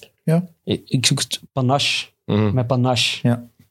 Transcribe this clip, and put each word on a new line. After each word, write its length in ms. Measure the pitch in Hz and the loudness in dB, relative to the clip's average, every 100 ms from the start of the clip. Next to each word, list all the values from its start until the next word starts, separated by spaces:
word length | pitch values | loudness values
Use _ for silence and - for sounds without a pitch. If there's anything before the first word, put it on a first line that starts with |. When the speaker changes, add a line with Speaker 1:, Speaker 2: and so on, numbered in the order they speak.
| - _ | -16 _
Speaker 1:
Ja. 220 | - 160 180 _ | 0 0 0 _
Speaker 2:
Ik, 180 | - 101 - | -6 -6 -2
ik 200 | 127 120 | -2 0
zoek 140 | 135 | -2
het 220 | - - - | -2 -8 -8
panache. 520 | - 127 139 - - - _ - | -2 0 2 0 -4 -6 _ -2
Speaker 3:
Mhm. 280 | 107 107 | 0 2
Speaker 2:
Met 140 | 127 120 | 0 0
panache. 520 | 127 123 120 - - 120 | 2 2 0 -2 -2 0
Speaker 1:
Ja. 200 | 120 - _ _ | -2 -4 _ _